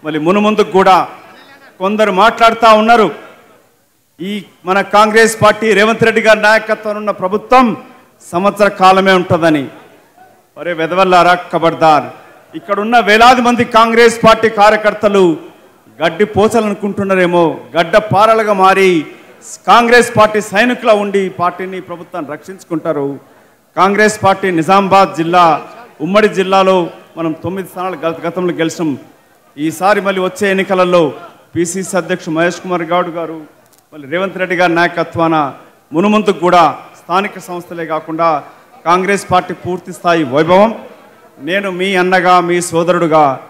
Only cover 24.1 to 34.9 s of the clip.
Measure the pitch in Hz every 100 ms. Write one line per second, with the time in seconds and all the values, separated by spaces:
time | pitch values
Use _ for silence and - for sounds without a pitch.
24.1 | 208 190 190 190 170 156 190 196 190 185
25.1 | 139 165 180 170 143 - - - _ 156
26.1 | 202 214 165 185 190 185 185 165 - -
27.1 | 160 165 156 165 190 180 185 185 170 160
28.1 | 165 160 175 180 151 165 160 165 123 -
29.1 | _ _ _ _ - 151 156 185 208 196
30.1 | 190 185 185 202 190 190 185 180 175 156
31.1 | - - _ _ 165 175 190 185 185 165
32.1 | 180 - 160 175 175 190 175 165 175 175
33.1 | 165 160 160 151 _ _ _ _ 156 139
34.1 | 165 190 180 180 180 180 165 170